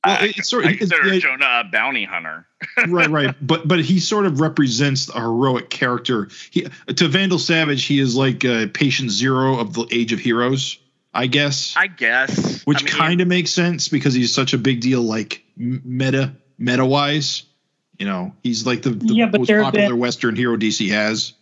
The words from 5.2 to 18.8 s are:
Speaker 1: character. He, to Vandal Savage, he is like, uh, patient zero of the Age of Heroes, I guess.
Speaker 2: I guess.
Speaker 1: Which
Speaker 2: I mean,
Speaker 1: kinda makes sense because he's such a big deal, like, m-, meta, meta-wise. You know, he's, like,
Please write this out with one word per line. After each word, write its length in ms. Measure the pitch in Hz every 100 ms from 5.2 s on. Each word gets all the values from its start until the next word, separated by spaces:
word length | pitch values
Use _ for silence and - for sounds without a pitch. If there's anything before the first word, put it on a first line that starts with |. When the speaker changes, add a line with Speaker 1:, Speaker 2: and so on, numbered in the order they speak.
| 117 113 135 123 -
Speaker 1:
character. 600 | - 127 123 - 117 98 - -
He, 180 | 175 180 - - -
to 120 | 170
Vandal 320 | 165 196 175
Savage, 460 | - 160 156 135 -
he 140 | 143
is 160 | 135 120
like, 280 | 135 110
uh, 240 | 123 117 107
patient 380 | - 143 127 127
zero 480 | 101 131 131 131 131
of 140 | 110
the 120 | 117 113
Age 220 | 120 113
of 60 | 113
Heroes, 600 | 120 113 123 135 - - _ _ _
I 140 | - 127
guess. 480 | 139 147 139 - 165
Speaker 2:
I 100 | 196
guess. 760 | 170 113 123 135 - - - -
Speaker 1:
Which 180 | 143
Speaker 2:
I 20 | 143
mean, 220 | 147 160
Speaker 1:
kinda 160 | 175 180
makes 260 | 180 165
sense 360 | - 170 170 -
because 260 | 147 139
he's 200 | 127 120
such 200 | - 131
a 40 | 135
big 240 | 120 120
deal, 200 | 123 127
like, 420 | 117 110 104 - _ -
m-, 220 | 120 131 127
meta, 480 | 127 131 135 135 - _ -
meta-wise. 840 | 120 123 131 143 143 151 139 - - _ _ _ _ _
You 60 | 98
know, 280 | 92 92 -
he's, 220 | 123 110 120
like, 180 | 123